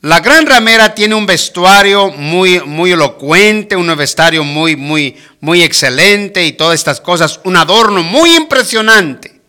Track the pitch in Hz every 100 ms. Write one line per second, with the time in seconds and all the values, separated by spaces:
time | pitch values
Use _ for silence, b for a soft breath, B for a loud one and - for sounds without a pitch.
0 | 147 170 175 311 311 254 220 226 220 214
1 | 208 220 202 170 - - 180 202 196 202
2 | 196 143 147 175 185 180 143 151 180 175
3 | 147 - 139 165 208 214 208 190 175 156
4 | 139 - 165 160 147 147 160 147 143 156
5 | 143 - b b 147 175 165 - 139 127
6 | 185 202 202 196 165 - 160 165 160 139
7 | - 175 160 - 190 180 156 208 220 196
8 | 165 233 339 330 320 277 220 226 220 220
9 | 170 127 - _